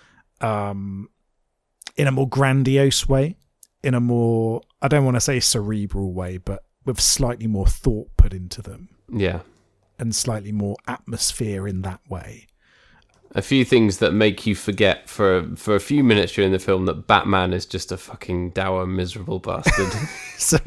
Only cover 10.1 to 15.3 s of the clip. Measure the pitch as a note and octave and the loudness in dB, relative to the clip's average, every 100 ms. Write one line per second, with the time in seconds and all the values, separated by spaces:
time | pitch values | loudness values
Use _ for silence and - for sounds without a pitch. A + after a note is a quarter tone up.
10.1 | G#2+ B2 G#2+ G2+ G#2 G2+ G2+ - - - | -2 -2 -4 -4 -4 -4 -4 -10 -12 -10
11.1 | A2+ - - G#2+ G2 G2+ F#2 F#2 F#2 _ | -6 -4 -4 -4 -4 -6 -6 -8 -10 _
12.1 | F#2 G2 A2 _ _ _ _ _ _ _ | -12 -12 -18 _ _ _ _ _ _ _
13.1 | _ _ - - C3+ A#2+ B2 A2 F#2 G#2 | _ _ -6 2 2 6 6 6 4 2
14.1 | G2+ G#2+ F#2+ A2 G2 - F#2+ G2+ - - | 4 4 2 -2 -2 -2 2 2 2 -4
15.1 | - G2+ | 0 2